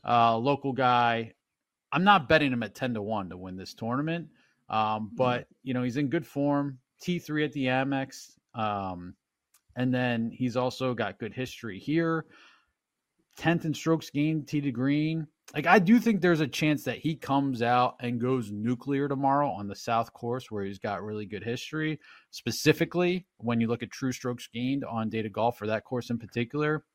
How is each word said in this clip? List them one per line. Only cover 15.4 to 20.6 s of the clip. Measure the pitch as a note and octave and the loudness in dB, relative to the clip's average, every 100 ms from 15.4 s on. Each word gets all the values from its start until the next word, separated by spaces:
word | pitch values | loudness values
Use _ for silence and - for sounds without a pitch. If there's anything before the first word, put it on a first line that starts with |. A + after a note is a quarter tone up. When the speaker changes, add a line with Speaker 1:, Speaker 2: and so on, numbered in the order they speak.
| - | -10
Speaker 1:
Like, | D3+ D#3+ | -4 6
I | G#3 | 6
do | E3+ A#3 | 8 6
think | A#3 G3+ | 6 4
there's | F3+ E3 | 4 4
a | D3 | 2
chance | - D#3 D3+ | 0 0 2
that | - A#2 | -2 -4
he | D3+ | -4
comes | D#3+ - C#3 C#3 B2 | -4 0 2 2 0
out | A#2 B2 B2 - | 2 4 4 0
and | B2 A#2+ | -6 -2
goes | B2 C3 G#2+ | 0 0 -2
nuclear | G#2 A2 B2 - C#3 C#3 | -4 -2 -4 -2 -2 0
tomorrow | C3+ C#3 C#3 C#3+ | 0 2 2 2
on | G2+ G2+ | -2 -8
the | G2 | -8
South | - A#2 A#2 | 0 0 0
course | - A#2+ B2 - | -6 -4 -4 -6
where | G#2+ | -6